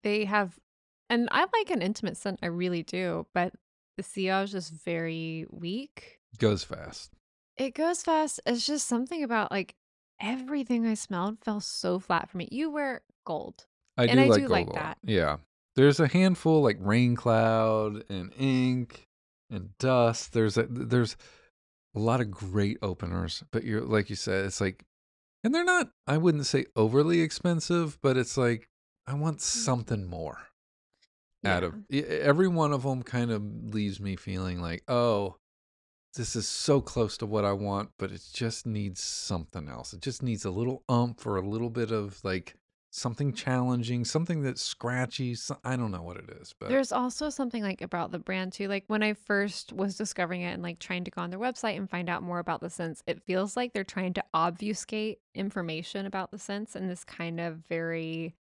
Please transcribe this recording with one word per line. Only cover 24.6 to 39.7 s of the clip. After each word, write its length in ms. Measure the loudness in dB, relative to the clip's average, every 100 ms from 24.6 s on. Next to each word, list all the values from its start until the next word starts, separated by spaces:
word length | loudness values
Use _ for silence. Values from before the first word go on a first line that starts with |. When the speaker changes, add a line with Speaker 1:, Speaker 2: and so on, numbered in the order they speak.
Speaker 2:
like, 240 | -2 -2 -20 _ _ _ _ _
and 100 | 0
they're 80 | 2
not, 260 | 4 4 2 _ 0
I 100 | 4
wouldn't 300 | 4 4 2
say 180 | 0 0
overly 460 | 2 4 6 6 4
expensive, 800 | 2 0 2 2 2 0 0 0
but 160 | 2 2
it's 220 | 2 2
like, 320 | 2 2 -4 _ _ _ -6
I 60 |
want 260 | -2 -2 -2
Speaker 1:
Mm. 40 |
Speaker 2:
something 640 | -2 0 0 0 0 -4 -4
more 320 | -6 -8 -8 -18 _ _ _ _ _ _ _ _ _
out 200 | 0 2
of 100 | 2 -4 -4
Speaker 1:
Yeah. 100 | -2
Speaker 2:
e-, 40 |
e-, 160 | 0 2
every 280 | 4 6 6
one 240 | 4 4
of 140 | 2 0
'em 160 | -2
kind 280 | -2 0 0
of 120 | 0 -2 -8 -4
leaves 240 | -2 -2 -2
me 140 | -6 -6
feeling 440 | -4 -4 -2 -4
like, 240 | -4 -6 0
"Oh, 480 | 2 4 2 0 -6 _ _ _ _ _ _ _
this 220 | -8 -4 -4
is 100 | -4
so 340 | -2 2 2
close 360 | 2 -2 -2 -2
to 80 | -4
what 180 | 0
I 80 | 0
want, 380 | 0 -2 -2 -4 -8
but 140 | -8
it 100 | -8 -12
just 320 | -4 -4 -4 -6
needs 340 | -4 -4 -6
something 680 | -8 -6 -4 -4 -4 -10
else. 240 | -10